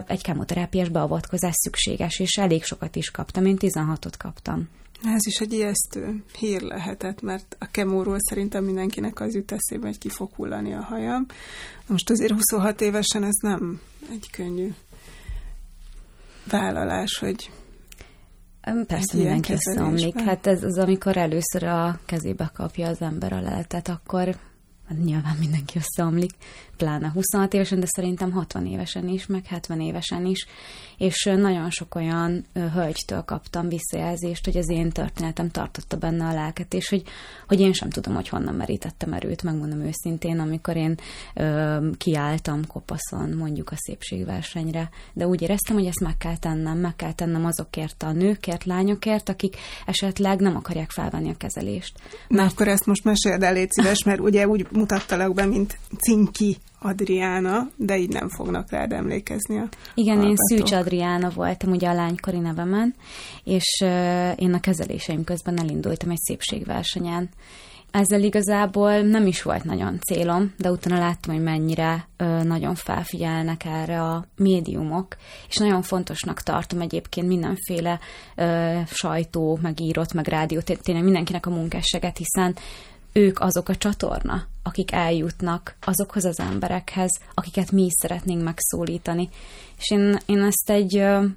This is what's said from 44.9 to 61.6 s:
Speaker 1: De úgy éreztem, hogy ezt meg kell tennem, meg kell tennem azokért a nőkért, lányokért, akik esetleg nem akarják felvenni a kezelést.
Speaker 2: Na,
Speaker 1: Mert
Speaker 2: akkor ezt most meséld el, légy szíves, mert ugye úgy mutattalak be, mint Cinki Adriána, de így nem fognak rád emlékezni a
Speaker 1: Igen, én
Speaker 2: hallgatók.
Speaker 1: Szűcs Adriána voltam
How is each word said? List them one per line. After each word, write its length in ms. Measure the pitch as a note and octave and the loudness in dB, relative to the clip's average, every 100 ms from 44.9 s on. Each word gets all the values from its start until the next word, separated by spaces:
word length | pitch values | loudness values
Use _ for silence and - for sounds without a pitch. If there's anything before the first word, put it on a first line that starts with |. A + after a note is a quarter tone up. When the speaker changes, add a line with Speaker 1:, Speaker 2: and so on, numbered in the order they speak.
| - - | -10 -12
Speaker 1:
De 140 | - F3 | -2 0
úgy 160 | F3+ | 2
éreztem, 340 | E3 G3+ - G#3+ | 2 0 2 2
hogy 100 | F#3 | 2
ezt 140 | F3 | 0
meg 160 | E3 - | -2 -2
kell 200 | E3 E3 | -2 -4
tennem, 420 | E3 D#3 D#3+ E3 | -2 -2 0 0
meg 180 | F3 E3 | -2 -2
kell 160 | - | -6
tennem 320 | D#3+ E3+ E3 | -2 0 0
azokért 580 | E3 E3 D#3+ - D#3 - | 0 -2 -4 -6 -6 -6
a 100 | D#3 | -2
nőkért, 520 | D#3 F#3+ G#3 - E3+ | 2 2 2 -2 -4
lányokért, 640 | F#3 F3+ F#3+ G3+ A3 G#3+ - | -2 0 2 2 0 0 0
akik 280 | F#3+ G3 - - - - | -2 -2 -4 -14 -12 -4
esetleg 540 | F#3 G3 F#3 G3 F#3+ | -2 0 2 2 4
nem 160 | G3 G3+ | 4 2
akarják 340 | - E3+ D#3+ | -2 -6 -6
felvenni 400 | - E3 E3 D#3+ | -4 -4 -2 -4
a 60 | E3 | -4
kezelést. 560 | F#3+ - G3 F3+ - - - - - | -8 -6 -4 -4 -8 -14 -18 -14 2
Speaker 2:
Na, 80 | G3+ | 4
Speaker 1:
Mert 100 | F#3+ | 4
Speaker 2:
akkor 160 | - G#3 | 4 2
ezt 180 | G3+ - | 4 4
most 180 | G3+ | 4
meséld 380 | G#3+ G#3 G#3 F3+ | 4 4 4 4
el, 100 | F#3 | 4
légy 180 | F#3 F#3 | 4 2
szíves, 340 | - G3 G3+ | 4 4 4
mert 160 | G3+ F#3+ | 4 4
ugye 260 | G3+ G3+ G3+ | 4 6 6
úgy 180 | G#3+ F#3 | 2 2
mutattalak 640 | G#3+ G#3 G3 - F#3 F#3+ | 2 2 2 0 0 2
be, 100 | F#3 G3 | 2 2
mint 320 | G3+ G3+ - - - | 2 0 -4 -12 -2
Cinki 580 | - G#3+ G3+ - G#3 F#3+ - - | 4 6 6 4 0 0 -6 -8
Adriána, 920 | G3+ G3 G3 F#3 F#3 F#3 F#3 G#3 B3+ - | -4 -2 2 2 2 0 2 0 -2 -2
de 220 | G#3 G3 | 0 2
így 100 | F3+ | 2
nem 160 | - F3+ | -2 -4
fognak 420 | - - F3 F3+ | -4 -4 -4 -2
rád 220 | - - | -2 -2
emlékezni 640 | - - F#3+ G3+ G#3+ - G#3+ | -2 -2 -4 -4 -6 -4 -4
a 100 | A3 - - | -4 -8 -8
Speaker 1:
Igen, 200 | - A3 | 2 4
én 80 | G#3+ | 6
Speaker 2:
hallgatók. 260 | G3+ G#3 G3+ | 6 6 6
Speaker 1:
Szűcs 240 | A3+ G3+ | 4 4
Adriána 580 | F#3+ F3+ F3+ F3 F3 F3+ | 2 2 0 0 0 0
voltam 400 | F3+ F3 F#3 | 0 -2 0